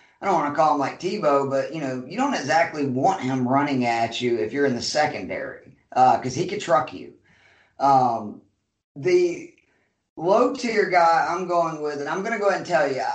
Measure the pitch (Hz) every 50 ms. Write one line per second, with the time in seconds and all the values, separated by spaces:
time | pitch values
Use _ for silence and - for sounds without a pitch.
0 | _ _ _ - - 196 180 160 147 143 143 160 156 151 147 143 135 127 - -
1 | 165 180 208 180 156 147 143 139 139 131 135 135 131 - 160 160 147 131 127 127
2 | 123 139 175 233 269 285 233 170 143 131 - 160 170 165 165 151 143 131 123 131
3 | 147 190 190 - 131 127 135 131 127 120 131 139 143 143 139 123 123 117 117 117
4 | 117 113 - - 123 120 117 113 107 107 120 143 143 135 120 123 - - - 151
5 | 147 131 - 104 95 92 92 76 67 - - - - - - _ _ - - 127
6 | 127 127 117 - - 127 - - 185 - 202 - - 170 165 151 - - - -
7 | 123 - - _ _ _ _ _ _ _ _ _ _ _ _ - 135 139 139 131
8 | 127 120 117 110 107 104 - - _ _ _ _ _ _ _ _ _ _ - 143
9 | 139 180 180 180 175 170 165 - 104 - _ _ _ _ _ _ _ _ _ _
10 | _ _ - - 160 180 202 233 254 - - - 240 233 214 208 190 180 180 175
11 | 170 165 165 156 - - 170 180 185 170 175 170 165 160 156 151 151 147 143 139
12 | 143 151 165 190 196 226 226 208 202 196 180 165 160 156 175 156 147 139 135 123
13 | 113 113 -